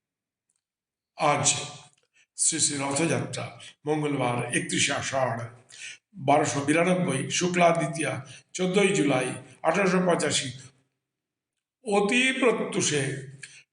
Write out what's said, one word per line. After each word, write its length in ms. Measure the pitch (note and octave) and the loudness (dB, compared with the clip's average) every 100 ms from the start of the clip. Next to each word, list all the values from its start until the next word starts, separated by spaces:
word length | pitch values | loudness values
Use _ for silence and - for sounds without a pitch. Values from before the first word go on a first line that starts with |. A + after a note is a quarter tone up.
| _ _ _ _ _ _ _ _ _ _ _ - | _ _ _ _ _ _ _ _ _ _ _ -2
আজ 380 | D3+ D3 C#3+ - - - - _ _ _ _ - | 0 2 0 -2 -6 -14 -20 _ _ _ _ -2
শ্রী 220 | - D#3 | -2 0
শ্রী 180 | D3 C#3+ | -2 0
রথযাত্রা, 840 | C#3 D3 E3 B2 B2 - - - - _ D3 | -2 0 0 0 -4 -8 -10 -14 -20 _ -4
মঙ্গলবার, 680 | D#3 D3 C3+ B2 A#2+ - - | -2 -2 0 0 -2 -2 -4
একত্রিশে 360 | F3 E3+ - | -2 -2 0
আষাঢ়, 540 | C3 - C3+ B2 A#2 A#2 - _ - - - _ | -2 -2 -2 -2 -2 -10 -14 _ -18 -18 -18 _
বারোশো 460 | - C#3 D3+ D3 C#3 | -6 2 4 4 -2
বিরানব্বই, 680 | C#3+ D#3+ F3+ F3+ C#3 C3 - | 0 2 4 2 0 -2 -2
শুক্লা 400 | - F3 F3 E3+ | -2 0 4 4
দ্বিতীয়া, 560 | E3 D#3 F3 C3+ B2+ - - _ | 4 -2 -4 -4 -6 -10 -20 _
চোদ্দই 360 | - F#3 G3+ G3 | -4 0 4 4
জুলাই, 460 | D3 C3+ B2+ B2+ - - - | 4 2 2 0 -6 -14 -4
আঠারোশো 360 | D#3 F#3 F#3 F3+ F3+ | 0 2 2 2 2
পঁচাশি। 460 | D#3+ D3+ - C3+ - - _ _ _ _ _ _ _ _ _ _ _ | 2 2 -2 -4 -12 -18 _ _ _ _ _ _ _ _ _ _ _
অতি 480 | A#3+ G3+ G3+ B3 C4 | 0 0 2 2 2
প্রত্যুষে 1000 | B3+ B3 - D#3+ F#3 - D3 C3+ - - - - - _ | 2 2 2 -2 -2 0 0 -2 -6 -12 -18 -20 -20 _